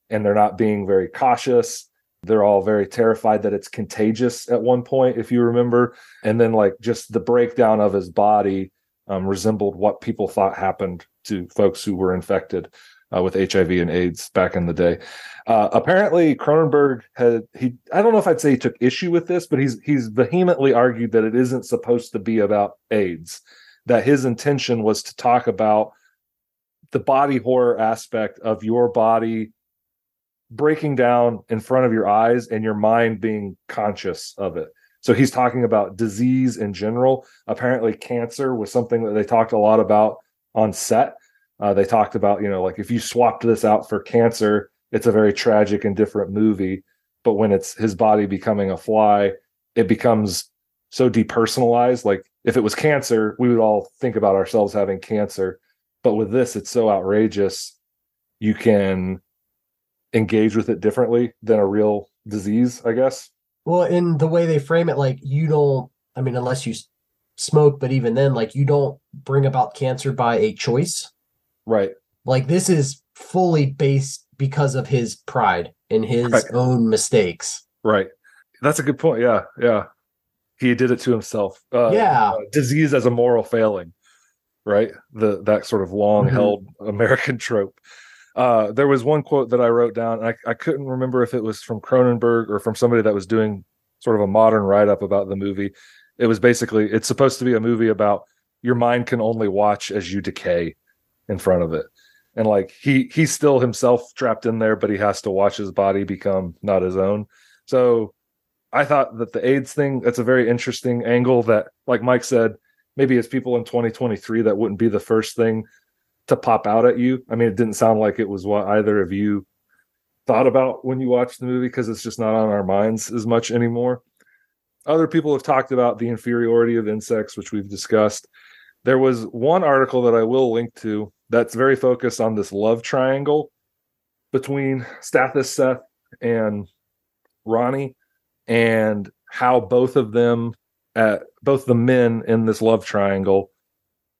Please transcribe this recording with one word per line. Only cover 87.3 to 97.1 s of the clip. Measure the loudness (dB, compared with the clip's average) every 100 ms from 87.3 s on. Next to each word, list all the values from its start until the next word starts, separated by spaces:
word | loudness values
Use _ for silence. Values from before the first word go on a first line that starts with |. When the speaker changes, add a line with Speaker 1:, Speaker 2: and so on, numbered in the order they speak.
| -6
Speaker 1:
trope. | -4 -2 -4 -8 _ -20 -20 -20 _
Uh, | -2 2 2 2
there | 0 0
was | 0
one | 0 -2
quote | 0 -2 0
that | 0
I | 2
wrote | 2 0
down, | -2 -4 -4
and | -4
I, | -6 -6
I |
couldn't | -6 -4 -6 -6
remember | -6 -2 0
if | 0
it | -2
was | -6 -8
from | -10 -12
Cronenberg | 0 2 4 2 2 0 0
or | -4
from | -4
somebody | 0 2 4
that | 2
was | 0 0
doing | 0 0 -4 -12 _ _ _
sort | 0 0
of |
a | 2
modern | 4 6 4
write-up | 4 4 4 2
about | 0 -2 -2
the | -4
movie. | -6 -4 -8 -10 -20 _ _ -2
It | 0
was | 2
basically, | 2 2 0 0 0
it's | 0
supposed | -2